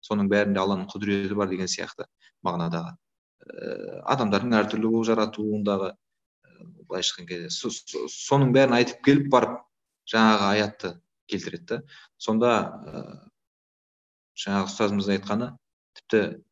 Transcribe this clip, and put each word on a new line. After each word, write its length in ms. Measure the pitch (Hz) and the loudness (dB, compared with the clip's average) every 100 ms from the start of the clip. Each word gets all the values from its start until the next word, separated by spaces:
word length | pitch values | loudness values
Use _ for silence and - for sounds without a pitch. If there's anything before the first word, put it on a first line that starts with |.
Соның 260 | - 104 98 | -2 0 2
бәрінде 300 | 101 104 101 | 2 2 0
Алланың 300 | 95 95 98 | 0 -2 -4
құдіреті 460 | 98 104 101 98 101 | -6 -2 -2 0 -2
бар 100 | 98 | -2
деген 220 | 92 92 | -2 -4
сияқты 380 | - 90 - - _ _ _ | -6 -8 -10 -16 _ _ _
мағынадағы. 520 | 95 87 85 85 85 85 _ _ _ _ - | -4 -2 -2 -4 -6 -14 _ _ _ _ -20
Ә, 560 | - - 50 50 - - | -14 -10 -10 -10 -10 -2
адамдардың 440 | 135 110 98 123 113 | 0 2 0 2 2
әртүрлі 320 | 104 107 113 | 2 0 0
болып 180 | 113 113 | 2 2
жаратуындағы, 840 | 110 107 107 107 107 104 98 95 | 2 0 -2 -4 -2 0 -2 -4
ә, 760 | - _ _ _ _ _ _ 85 - 85 | -8 _ _ _ _ _ _ -20 -20 -10
былайша 260 | 92 90 | -4 -4
айтқан 160 | - 87 | -6 -10
кезде 200 | 87 85 | -10 -8
со-, 180 | - 113 | -6 -6
со-, 360 | - - - 64 | -8 -10 -10 -10
соның 420 | - - 139 135 | -10 0 4 6
бәрін 240 | 127 135 120 | 6 6 4
айтып 240 | 123 - - | 2 2 4
келіп 240 | 139 139 | 4 6
барып 280 | 127 113 - _ _ _ _ - | 4 2 -4 _ _ _ _ -2
жаңағы 380 | 110 110 107 98 | 4 6 6 4
аятты 460 | 104 104 - 92 85 _ _ _ | 2 0 -4 -10 -10 _ _ _
келтіреді 380 | 98 82 85 - | -6 -6 -12 -8
да. 120 | 120 - - - _ | -8 -8 -20 -20 _
Сонда, 380 | - 110 120 110 - - | -2 2 4 2 0 -8
ә, 220 | 76 - - - - _ _ _ _ _ _ _ _ _ _ - | -14 -14 -14 -18 -20 _ _ _ _ _ _ _ _ _ _ -12
жаңағы 300 | - 98 95 | -4 -2 -2
ұстазымыздың 480 | - 107 101 95 95 | 0 0 0 0 -2
айтқаны 300 | 98 104 123 - _ _ _ - | -2 -4 -4 -10 _ _ _ -20
тіпті 220 | _ 110 95 - _ | _ 2 2 -6 _